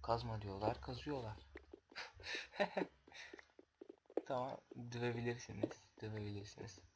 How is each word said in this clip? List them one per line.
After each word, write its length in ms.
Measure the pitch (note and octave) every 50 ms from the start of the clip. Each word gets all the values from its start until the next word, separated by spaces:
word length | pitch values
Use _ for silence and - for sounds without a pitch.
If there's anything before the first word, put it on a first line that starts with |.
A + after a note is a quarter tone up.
Kazma 400 | - - A2+ A#2 A#2 A#2 A2+ G#2+
diyorlar, 380 | G#2+ G2+ F#2+ G2 G#2+ A2 B2 -
kazıyorlar. 560 | - C#3 B2+ A2+ - D3 D3 C3 A#2+ G#2+ G#2 - - - - - - - - - _ _ - - - - - - - - - - - - - -
<laughs> 80 | G3+ - - F#3+ - - - - _ - - - - - - - - - _ - - _ _ _ - - - - _ _ - - -
Tamam, 340 | - C#3 B2+ B2+ C3+ - - - - - B2 A#2+ A#2+
dövebilirsiniz, 760 | A#2+ A#2+ A#2+ A#2+ A#2 A#2+ A#2+ A#2+ A#2+ A#2+ - - A2 G#2+ A2 - - - - - _ -
dövebilirsiniz. 760 | A2 G#2+ G#2+ G#2+ G#2 G#2 G2+ G2+ G2 - - - - A#2 - - - - _